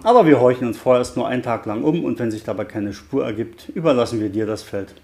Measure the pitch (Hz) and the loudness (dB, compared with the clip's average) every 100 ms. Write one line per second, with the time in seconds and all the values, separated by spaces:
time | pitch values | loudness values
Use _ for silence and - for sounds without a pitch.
0 | 220 247 165 131 123 123 123 - 131 123 | 4 6 8 6 6 2 -2 -2 2 2
1 | 123 123 117 123 120 110 110 107 151 170 | 2 -4 -4 -4 -4 -4 -4 -4 -2 -2
2 | 139 120 117 107 - 101 101 110 101 98 | -2 -4 -4 -6 -8 -8 -8 -6 -8 -10
3 | - 135 127 107 113 - - 202 160 123 | -8 -6 -4 -6 -8 -12 -14 -4 0 0
4 | 117 117 107 101 107 107 - 101 98 - | 0 -2 -4 -4 -4 -6 -8 -10 -10 -16